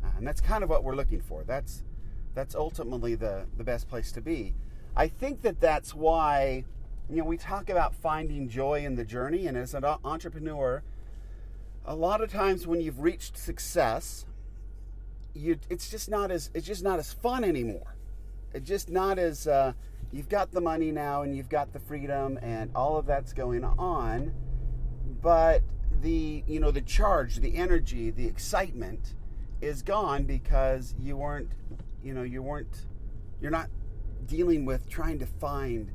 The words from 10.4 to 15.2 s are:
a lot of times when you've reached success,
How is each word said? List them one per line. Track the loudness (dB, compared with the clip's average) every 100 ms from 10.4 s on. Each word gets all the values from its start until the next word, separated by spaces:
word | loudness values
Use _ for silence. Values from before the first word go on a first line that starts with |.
| -6 -2 0 0 -4 -10 -10 -12 -12 -12 -12 -12 -12 -12
a | -8 0
lot | 2 2
of | 0
times | 2 2 2
when | 0 0
you've | 0 2
reached | 0 0 -8 -8
success, | -8 -6 -2 4 4 2 -4 -10 -10 -12 -12 -10 -12 -12 -12 -12 -12 -12